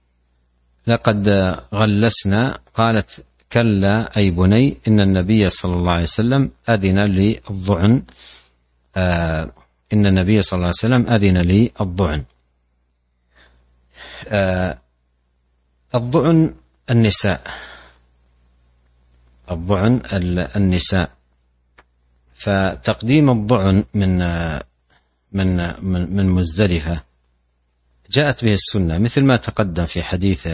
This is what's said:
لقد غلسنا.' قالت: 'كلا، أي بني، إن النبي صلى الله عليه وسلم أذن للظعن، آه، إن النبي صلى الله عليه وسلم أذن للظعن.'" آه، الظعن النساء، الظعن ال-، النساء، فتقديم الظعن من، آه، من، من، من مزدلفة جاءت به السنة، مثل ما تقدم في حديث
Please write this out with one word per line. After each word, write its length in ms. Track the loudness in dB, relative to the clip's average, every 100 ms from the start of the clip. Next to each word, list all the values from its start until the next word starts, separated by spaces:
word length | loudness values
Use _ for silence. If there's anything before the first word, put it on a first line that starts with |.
| _ _ _ _ _ _ _ _ -2
لقد 420 | 0 0 0 2 2 2 -2 -6
غلسنا.' 840 | -2 0 2 2 0 0 0 -2 -4 _
قالت: 500 | -2 0 0 -4 -10 -20 _ _
'كلا، 640 | 0 2 2 2 0 -2 0
أي 140 | 0
بني، 460 | 2 4 4 2 0 0
إن 140 | 2
النبي 480 | 4 2 2 2 2
صلى 240 | 0 -2
الله 180 | -2 0
عليه 120 | 0
وسلم 480 | -2 -2 0 0 -2 -4 -4
أذن 300 | 0 2 0
للظعن، 1040 | 2 2 0 0 -6 -8 -2 2 2 2 0 -16 -20 -20 -20 _ _ _ _ -4
آه، 560 | -2 0 -2 -4 -6 -12 _ _ _
إن 120 | 0 2
النبي 360 | 2 2 2
صلى 160 | 0 -2
الله 100 | -2
عليه 280 | -2 0 0
وسلم 140 | 0
أذن 280 | 2 2 2
للظعن.'" 880 | 2 2 2 -2 -6 -2 -2 -4 -10 _ _ _ _ _ _ _ _ _ _ _ _ _ _ _ _ -20 -20 -20 -4
آه، 500 | -2 0 0 -4 -6 _ _ _ _ _ _ _ _ _ _ _ -6
الظعن 600 | -2 0 2 2 2 -4 _ _ -2
النساء، 520 | 2 2 2 -2 -4 -8 -18 -20 -20 -20 _ _ _ _ _ _ _ _ _ _ _ _ _ _ _ -12
الظعن 500 | -8 -2 0 2 0 -2
ال-، 440 | -4 -2 -4 -4 -2
النساء، 540 | 0 0 0 0 -2 _ _ _ _ _ _ _ _ _ _ _ _
فتقديم 960 | -10 -2 0 -2 -4 -6 -4 0 2 4
الظعن 540 | 2 0 0 2 2 0
من، 280 | -2 0 0
آه، 420 | -2 -4 -6 -8 -12 _ _ _ _ _ _
من، 260 | -2 0 0 -4 -6 -4
من، 300 | -4 -2 0
من 140 | 2
مزدلفة 720 | 2 0 0 0 0 -4 -6 -10 _ _ _ _ _ _ _ _ _ _
جاءت 340 | 0 0 0 0
به 80 |
السنة، 440 | 2 0 0 0 0
مثل 260 | 0 2
ما 120 | 2 2
تقدم 500 | 0 -4 -4 -2 -4
في 180 | -6
حديث 440 | -6 -2 0 -2 -4